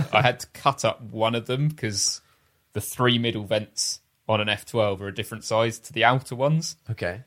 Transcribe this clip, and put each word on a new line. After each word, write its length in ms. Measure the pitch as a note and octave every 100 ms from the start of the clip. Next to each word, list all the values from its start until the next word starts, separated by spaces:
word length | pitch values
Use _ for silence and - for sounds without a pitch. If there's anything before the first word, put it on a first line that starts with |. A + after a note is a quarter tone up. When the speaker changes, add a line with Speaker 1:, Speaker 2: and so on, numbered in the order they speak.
| C#3
Speaker 1:
I 100 | A2
had 200 | B2 B2
to 60 | -
cut 360 | - C#3 C3+
up 180 | A#2 -
one 340 | A2+ G#2+ A2 A#2
of 100 | A2+
them 260 | C3 D3+
'cause 480 | D3+ A2 G2+ - - _ _ _ _ _
the 80 | G#2
three 360 | - - B2 A#2+
middle 280 | A#2 A2 G2+
vents 560 | G#2+ G#2+ - - - _ _ -
on 120 | A2
an 80 | G#2+
F 160 | G2+
twelve 380 | - A#2 G#2+ F#2+
are 60 | G2+
a 40 | G2
different 280 | G#2 A2
size 360 | - A2 A#2 A2+
to 120 | -
the 120 | A2+
outer 320 | A2+ B2+ - B2
ones. 400 | C#3 D#3+ E3 - -
Speaker 2:
Okay. 300 | A2 F2 F#2